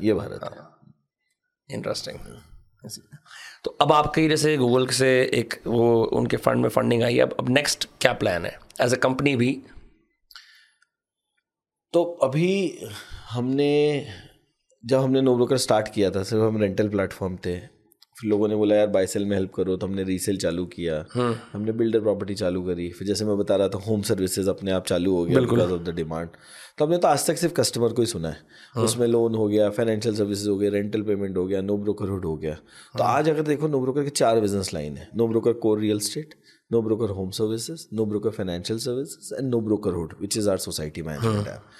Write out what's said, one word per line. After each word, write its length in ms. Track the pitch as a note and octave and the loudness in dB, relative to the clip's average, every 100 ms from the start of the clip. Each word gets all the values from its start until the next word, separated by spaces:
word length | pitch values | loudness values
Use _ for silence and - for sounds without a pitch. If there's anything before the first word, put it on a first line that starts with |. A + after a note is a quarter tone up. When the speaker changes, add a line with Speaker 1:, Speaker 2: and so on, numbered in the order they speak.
Speaker 1:
ये 120 | G#2 | 0
भारत 260 | F#2 - - | 0 -2 -10
है। 60 | - | -12
Speaker 2:
हाँ। 300 | - - _ - _ _ _ _ _ _ _ - | -14 -20 _ -20 _ _ _ _ _ _ _ -12
Interesting। 460 | A#2+ G#2+ - - - - A#2 - - _ _ - - - - - - - - | -10 -6 -8 -8 -12 -14 -18 -20 -20 _ _ -16 -16 -18 -20 -20 -20 -20 -12
तो 80 | - | -4
अब 200 | - D3 | 2 4
आपकी 380 | D3+ D3 E3 D#3 | 4 4 2 2
जैसे 280 | D#3 D3+ D3+ | 4 2 2
Google 340 | B2 B2+ B2+ | 4 2 2
से 400 | B2 C3 B2+ B2+ | 2 4 4 2
एक 340 | A#2+ A2+ - - | 0 -2 -6 -2
वो 360 | A#2 A#2 A2+ | 2 4 4
उनके 340 | A2+ A#2+ A#2+ A#2+ | 2 0 0 0
फंड 240 | A#2+ A#2+ | 0 2
में 80 | B2 | 2
funding 340 | A#2+ A#2 A#2 | 2 2 2
आई, 160 | A#2+ B2 | 2 2
अब, 160 | B2+ - | 2 0
अब 100 | B2+ | 0
next 400 | C3+ D3 - - - | 0 0 -4 -6 0
क्या 120 | B2+ | 0
plan 320 | A2+ A2 F2 F#2 | 2 0 -2 -4
है 140 | - - - | -10 -10 -2
as 80 | B2 | 0
a 80 | B2+ | 2
company 380 | C3+ C3 C#3+ B2+ | 2 2 0 2
भी? 260 | B2 C3+ - - - _ _ _ _ - - _ _ _ _ _ _ _ _ _ _ _ _ _ _ | 0 -2 -8 -20 -20 _ _ _ _ -20 -20 _ _ _ _ _ _ _ _ _ _ _ _ _ _
Speaker 1:
तो 100 | E3+ | 0
अभी 760 | F3 - C3+ D3 F3+ G3 F3+ - F#2 G2+ - - - | 0 2 0 2 2 0 -2 -6 -12 -14 -14 -16 -8
हमने, 760 | A#2 B2+ C3+ C#3+ D3 D3 D3 A2+ F#2+ - _ _ _ _ _ A#2 | -4 -2 2 2 4 2 0 -6 -14 -20 _ _ _ _ _ 0
जब 140 | C3 | 2
हमने 220 | C3+ C3 | 4 4
नो 140 | C3 B2 | 4 4
ब्रोकर 220 | B2 B2+ | 4 2
स्टार्ट 300 | - A2 G#2+ | 2 2 2
किया 180 | G#2+ F#2+ | 0 0
था, 120 | F#2+ | 0
सिर्फ 200 | G2 A2 | -2 0
हम 180 | A2 A2 | 2 2
rental 280 | G2+ G#2 G#2+ | 0 2 0
platform 460 | G2+ F#2 - F#2+ F2+ | 0 -2 -4 -6 -6
थे, 240 | F#2 F2 | -6 -6
फिर 720 | D2 _ _ _ _ - A2 | -10 _ _ _ _ -8 0
लोगों 180 | G#2 G#2 | 2 2
ने 80 | G#2+ | 2
बोला, 200 | G#2 G#2 | 4 4
"यार, 120 | G#2 | 4
बाय 200 | G2 F#2+ | 2 0
सेल 180 | G#2 G2+ | 0 0
में 120 | G2 | 0
help 160 | F#2+ | -2
करो," 240 | - F#2 F2+ | -2 -2 -2
तो 100 | F#2+ | -4
हमने 160 | G2 | -4
resale 340 | F#2 F#2 G#2 F#2+ | -2 -2 -2 -2
चालू 280 | F2 E2+ F2+ | -2 -2 -6
किया। 400 | - E2+ D#2 D#2 | -6 -4 -4 -4
Speaker 2:
हम्म। 220 | B2 A#2+ A2+ - | -2 -2 -2 -8
Speaker 1:
हमने 180 | G#2 G#2+ | -6 -4
builder 280 | A2+ A2+ A2 | 0 2 2
property 360 | G#2+ G2 G2+ G2 | 2 0 -2 -4
चालू 260 | F#2 F2+ | -2 -2
करी। 300 | F2+ F2 F2 | -2 -4 -6
फिर 160 | - G2 | -6 -2
जैसे 180 | G2 G#2+ | -2 0
मैं 120 | G2+ | 0
बता 180 | F#2+ G2 | 2 2
रहा 140 | F#2+ | 2
था, 80 | F#2+ | -2
होम 240 | G2 G#2+ | -2 -2
services 460 | F#2+ G2 F#2 - F#2+ | 0 0 0 0 0
अपने 240 | F2 G2 | -2 -2
आप 160 | F#2 - | -2 0
चालू 280 | F2+ F#2 F2+ | 0 2 2
हो 100 | E2+ | 4
गया 100 | C3 | 2
Speaker 2:
बिल्कुल। 240 | A#2+ A#2+ | 4 2
Speaker 1:
because 220 | G2+ F2 | 2 -2
of 80 | F2 | -4
the 100 | E2+ | -6
demand। 280 | D#2+ D#2+ E2+ - - - - - | -6 -6 -10 -14 -20 -20 -10 -2
तो 80 | D3+ | 0
हमने 120 | F3 | 2
तो 100 | F3 | 4
आज 200 | C#3 - | 2 2
तक 100 | D#3 | 0
सिर्फ 160 | E3+ - | 0 0
customer 320 | A#2+ A#2+ A#2 | 0 2 0
को 120 | A2+ | 2
ही 40 | A2+ | 0
सुना 240 | F2+ E2 | -2 -6
है। 100 | - - - - | -8 -14 -20 -10
Speaker 2:
हाँ। 100 | A#2+ | -2
Speaker 1:
उसमें 240 | A2 A2+ A#2+ | 0 2 2
loan 280 | A#2 A#2 A2 | 4 2 2
हो 120 | G#2 | 2
गया, 220 | G#2 G#2 | 4 4
financial 460 | G#2 A2+ G#2+ A#2 G#2+ | 2 0 0 0 0
services 320 | G#2 G2+ G#2 | 0 0 0
हो 100 | G2 | 0
गए, 120 | G#2 | 2
rental 320 | G2+ G#2 G#2+ | 0 -2 -2
payment 360 | G#2 G2+ G2 F#2 | -2 -2 -2 -2
हो 100 | F#2 | -2
गया, 140 | F#2+ | -2
no 160 | F#2+ G#2 | -2 -2
brokerhood 480 | G#2 G2 G2 F#2+ F2 | -2 -4 -4 -4 -4
हो 120 | D#2 | -4
गया। 180 | D#2 D#2 - - - - | -6 -8 -12 -20 -8 -2
तो 60 | |
Speaker 2:
हाँ। 140 | G2 C3 | 2 2
Speaker 1:
आज 120 | D#3 | 2
अगर 120 | D3+ | 0
देखो, 260 | D3+ C#3+ D#3 | 0 0 0
नो 120 | C#3 | 0
ब्रोकर 240 | B2+ C#3 | 0 -2
के 60 | C#3+ | -2
चार 300 | - B2 A2+ | 2 4 4
business 340 | G2+ G2+ F#2 | 2 0 -4
line 240 | E2+ D2 C#2 | -4 -6 -8
है, 120 | F2 G#2 | -6 -2
नो 120 | A2+ | 0
broker 260 | A2+ A#2 | 2 2
कोर 260 | A#2 A2+ G#2+ | 2 2 2
real 180 | G#2+ G#2+ | 2 0
estate, 360 | - D3+ D#3 - _ _ - | -2 -8 -12 -16 _ _ -2
नो 100 | A2+ | 0
broker 280 | A2 G#2+ A2 | 0 0 -2
होम 200 | F#2+ F#2+ | -4 -6
services, 580 | G2+ A2 A2+ A2+ E3 - | -2 -2 -2 -6 -12 -8
नो 120 | G#2+ G#2+ | -4 -2
broker 240 | G#2 A2 | 0 -2
financial 500 | - F#2 F2 F#2 A2+ | -4 -4 -4 -4 -4
services 600 | B2+ B2 D#3 - - - | -4 -6 -6 -12 -12 -6
and 180 | C3+ A#2 | -2 0
no 100 | G#2+ | 2
brokerhood, 420 | G#2 F#2+ F2 D#2+ | 0 0 -2 -4
which 240 | - G2+ | -8 -6
is 100 | A2+ | -2
our 160 | G2+ F#2+ | 0 0
society 400 | - D#2+ D2+ E2+ | -2 -6 -8 -8
management 480 | D#2 D2 A2+ G#2 G#2 | -8 -4 -2 0 -4
Speaker 2:
हाँ। 100 | - | -10
Speaker 1:
app। 120 | - - | -18 -20